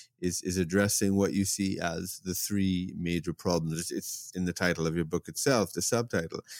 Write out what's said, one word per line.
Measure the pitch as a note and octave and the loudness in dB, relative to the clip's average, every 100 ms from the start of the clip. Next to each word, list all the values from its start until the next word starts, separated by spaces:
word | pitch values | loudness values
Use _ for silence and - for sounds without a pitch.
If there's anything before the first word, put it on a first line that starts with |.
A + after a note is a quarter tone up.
| - - | -20 -4
is, | F2+ E2+ | -2 -2
is | - F#2 | -2 0
addressing | E2+ F#2 G2+ - G2+ G2 | 2 4 4 4 4 4
what | G2 | 4
you | C#2+ G2 | 2 0
see | - G2 F#2+ | 0 0 0
as | F2 E2+ F2+ - | -2 -4 -6 -8
the | F#2 | -6
three | F2 - G2+ G2 F#2 F#2 - | -4 -2 0 2 2 -2 -4
major | F2 E2+ D#2+ | -2 -2 -2
problems. | D#2+ G2 E2+ D#2+ D#2+ | -4 0 2 0 -4
It's, | F2 | -4
it's | - - - - | -6 -6 -10 -10
in | F#2 | -4
the | F2+ | -2
title | E2+ F2+ D#2+ D#2+ | 2 2 2 0
of | |
your | E2 E2 | 0 0
book | E2+ - | -2 -4
itself, | - - B2+ F#2+ | -2 2 4 2
the | - | -2
subtitle, | - A#2+ A#2+ G2 E2 - - - | 0 0 0 -2 -4 -6 -12 -16